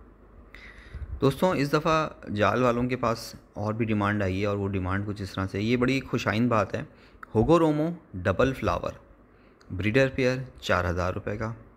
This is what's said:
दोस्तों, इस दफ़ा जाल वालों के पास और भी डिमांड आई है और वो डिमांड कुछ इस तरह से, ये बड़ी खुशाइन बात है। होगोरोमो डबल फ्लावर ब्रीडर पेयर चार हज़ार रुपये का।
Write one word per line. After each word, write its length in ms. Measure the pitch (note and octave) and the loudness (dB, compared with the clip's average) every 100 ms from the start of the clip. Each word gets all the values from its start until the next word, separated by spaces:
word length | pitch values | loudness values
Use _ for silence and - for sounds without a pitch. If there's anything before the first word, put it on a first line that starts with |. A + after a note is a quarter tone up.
| - - - - - - - - - - - - | -18 -20 -20 -20 -20 -20 -20 -20 -16 -14 -10 0
दोस्तों, 340 | C3 C#3 F#3 D#3+ | 0 2 0 2
इस 160 | C#3+ D#3 | 0 0
दफ़ा 460 | D#3+ D#3+ D#3 - - | 2 0 -2 -8 -6
जाल 340 | G#2 G2+ A2 | 0 2 4
वालों 240 | B2+ A#2+ B2 | 2 2 0
के 80 | B2 | -2
पास 400 | A#2+ A#2 - - - - | -2 -2 -6 -16 -16 -8
और 160 | G#2 | -4
भी 120 | A2+ A2+ | -2 0
डिमांड 380 | G#2+ G2+ G#2 | 2 2 2
आई 160 | F#2+ F#2 | 0 0
है 80 | G#2 | 0
और 100 | G2+ | 0
वो 100 | G2 | -2
डिमांड 380 | F#2+ F2+ F#2+ G#2 | -2 -2 -2 -4
कुछ 160 | G2+ | -6
इस 140 | F#2+ - | -6 -4
तरह 100 | F#2+ | -4
से, 140 | F#2+ | -2
ये 180 | G#2+ B2 | 0 2
बड़ी 220 | B2 C3+ | 2 0
खुशाइन 500 | - B2+ - G#2+ B2 | -2 -2 0 2 2
बात 260 | A#2 G2 A2 | 2 0 -2
है। 120 | - - - - - A2 | -10 -16 -20 -20 -2 2
होगोरोमो 600 | A#2 E3+ D#3+ D3+ D#3 E3+ - F#2+ | 6 6 4 2 0 -4 -12 -6
डबल 380 | F2+ F#2+ C3 | -2 2 2
फ्लावर 460 | C3+ G#2 F2 - - - - - - - _ - | 0 -2 -2 -4 -10 -18 -20 -20 -20 -20 _ -12
ब्रीडर 360 | F#2 G2+ A#2 C3+ | -4 2 4 2
पेयर 380 | C3 B2+ C3 C3 - | 2 0 0 -6 -8
चार 240 | - F#2 F2+ | 0 2 2
हज़ार 280 | F2 F2+ | 0 -2
रुपये 240 | G2 G#2 G#2+ | -2 -6 -6
का। 180 | A2 A2+ - | -6 -8 -16